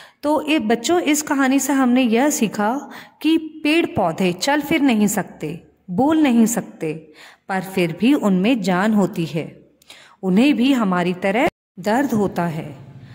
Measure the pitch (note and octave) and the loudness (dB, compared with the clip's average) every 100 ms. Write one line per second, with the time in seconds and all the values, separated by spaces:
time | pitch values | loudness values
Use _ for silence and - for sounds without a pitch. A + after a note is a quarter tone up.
0 | - _ C#4+ D4+ - D#4 G#3+ A#3 A#3 F4 | -20 _ -2 0 0 -2 0 -2 0 0
1 | C#4 D4+ - C#4 C4 C4+ C#4 C#4 C4 B3 | 2 0 0 0 2 2 0 0 2 2
2 | B3+ A3+ B3+ B3+ G#3+ - G#3 C4+ - - | 2 2 2 0 -2 -2 -2 -4 -8 -18
3 | - - D4+ D#4+ D#4+ - D4 D#4+ E4+ - | -20 -6 0 0 -2 -6 0 0 0 -2
4 | F3 D#3+ F#3 F3 - D4 D4 E4 C#4 A3 | -2 0 -2 0 -2 -2 0 2 2 2
5 | G#3 G3+ E3+ - D3+ E3+ - _ - F3+ | 2 0 -6 -8 -10 -10 -16 _ -6 0
6 | C4+ D#4+ D4 A#3 A3+ G#3 - - D#3+ D#3 | 2 2 4 4 2 0 -6 -8 -8 -8
7 | - - - - - F#3+ F#3 F#3+ E3+ D#3+ | -14 -20 -20 -18 -8 -6 -4 -2 -2 2
8 | A#3 D4 G#3+ F#3 G3+ C4 F#3 F3+ G#3+ G#3+ | 2 2 2 2 2 0 0 0 2 2
9 | F#3 F#3+ D#3+ D#3 C#3 - - _ - - | 0 -2 -4 -6 -8 -12 -20 _ -20 -20
10 | - _ F#3 F#3 C#4+ A3+ B3+ C4 G3+ F3+ | -20 _ 0 4 4 4 2 2 0 0
11 | F3 F3+ G3 G#3 D#4 - _ - F#3+ A#3 | 0 -2 -2 0 0 -4 _ -8 -2 0
12 | D4 G#3+ G3 G3+ E3+ D#3+ D3 C#3 - - | 0 0 -2 -2 -4 -6 -10 -14 -20 -20
13 | - | -20